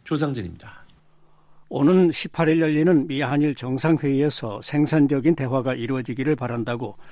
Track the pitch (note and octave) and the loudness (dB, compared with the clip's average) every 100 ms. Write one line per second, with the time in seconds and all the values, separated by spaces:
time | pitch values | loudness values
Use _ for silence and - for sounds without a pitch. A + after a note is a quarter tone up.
0 | - D3+ D3+ A#2+ F2 E2+ - - - _ | -6 -2 -2 -4 -8 -14 -20 -20 -20 _
1 | _ _ _ _ _ - - C3 D3 F#3 | _ _ _ _ _ -20 -10 0 4 6
2 | F3 - - - D#3+ E3 D#3 D3+ F3 D#3 | 4 0 -6 0 2 2 2 2 4 4
3 | - C3+ C3 C#3+ D3+ B2+ B2+ C3 D#3+ D#3 | 2 -4 -2 0 0 -2 -6 -2 0 0
4 | C#3+ C3+ D3 - A2+ G2+ - D3 D3 D#3 | 2 2 0 -2 -8 -8 -4 -2 2 4
5 | C#3+ C#3 D3+ D#3+ B2+ C3 B2+ B2 A#2+ C3 | 4 4 2 0 -2 -2 -2 -4 -4 -4
6 | B2 A#2+ C#3 C3 A#2+ A#2 A2+ A#2+ G#2+ - | -4 -4 -2 -2 -2 -4 -4 -6 -8 -12
7 | - | -20